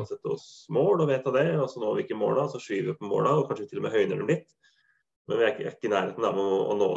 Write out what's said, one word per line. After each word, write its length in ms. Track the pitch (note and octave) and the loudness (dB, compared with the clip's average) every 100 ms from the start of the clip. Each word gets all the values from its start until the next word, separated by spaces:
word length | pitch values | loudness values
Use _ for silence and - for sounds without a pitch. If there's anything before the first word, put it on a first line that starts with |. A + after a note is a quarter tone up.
| G#2 | -6
sette 220 | - - | -8 -6
oss 140 | - - - - | -6 -8 -20 -4
mål 300 | B2 F3 F#3 | 2 4 4
og 60 | D3 | 2
vedta 240 | C3 C3 B2+ | 0 2 2
det, 120 | E3 D#3+ | 2 0
og 80 | C3 | -2
så 80 | B2 | -2
når 160 | G#2+ G#2+ | -2 -2
vi 80 | - | -2
ikke 140 | A2 | -2
måla, 240 | G#2+ A#2 D3 | 0 2 0
så 80 | B2+ | -4
skyver 300 | - G2 G2+ | -6 -4 -2
vi 60 | - | -6
på 80 | G#2 | -4
måla, 240 | - B2 D3+ | 0 2 2
og 80 | - | 0
kanskje 220 | G#2+ G#2 | -4 -8
til 100 | G2+ | -6
og 60 | G#2 | 0
med 80 | A2 | 2
høyner 240 | G2 G2 | 2 0
dem 80 | G2+ | 0
litt. 240 | E3 - _ _ _ _ _ _ _ - | -2 -4 _ _ _ _ _ _ _ -4
Men 120 | A2 | 2
vi 60 | A2 | 2
er 80 | - | 0
ikke, 100 | - | -6
er 80 | - | -6
ikke 100 | A2 | 0
i 60 | G2 | 0
nærheten 340 | F2+ - G#2+ | 0 -2 -2
av 80 | F#2+ | 0
å, 80 | G2 F#2+ - | 2 2 2
å 80 | G#2 | 2
nå 140 | F#2+ | 2